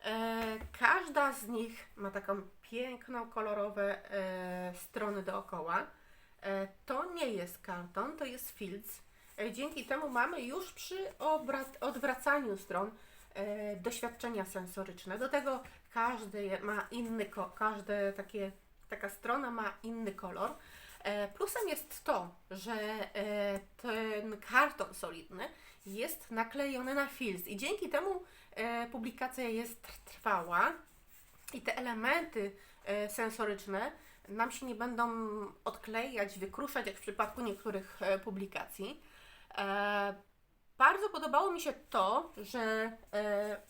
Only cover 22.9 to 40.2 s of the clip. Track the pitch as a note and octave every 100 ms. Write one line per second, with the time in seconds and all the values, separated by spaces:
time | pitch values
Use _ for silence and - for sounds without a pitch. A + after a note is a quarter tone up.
22.9 | A3 G3 G#3 G#3 G#3 G3+ G3 G3 - B3
23.9 | A3 A3 G#3 A3 G#3 - B3 D4 - F#3
24.9 | F#3+ F3 E3+ E3 F#3 C#4 - - - -
25.9 | G3 D4 - - A3+ A3+ C#4 C#4 B3+ B3+
26.9 | C#4 C#4 - B3 F3+ - G3 C4+ G#4 D4+
27.9 | D4 F#4+ F4+ - - - - A3+ A#3 A#3
28.9 | B3 A3+ - B3+ C4 A#3+ A3+ A#3 - -
29.9 | - - - A3 F#3+ E3+ F3 A#3 E4 -
30.9 | - - - - - - B3+ - A3+ B3+
31.9 | A3+ A#3 E4 E4 A3+ G3+ G3 - - -
32.9 | G#3 G#3 G#3 A3+ A3 G#3+ G3+ G3+ G3 B3+
33.9 | - - - - G#3 A#3+ - C4 G#3+ A#3+
34.9 | A#3 A#3 A3+ A3 G#3+ G3+ - - - -
35.9 | A3+ C4 A#3+ G3+ G3 F#3+ - C#4 C4+ G3+
36.9 | F#3+ - G3 G#3+ B3+ A#3 G3 A3 G3 F#3+
37.9 | - F#3+ G3 A3 F#3+ G3 - - - G3
38.9 | D4+ - - - - - - G3 G3+ G3+
39.9 | G#3 G3+ G3+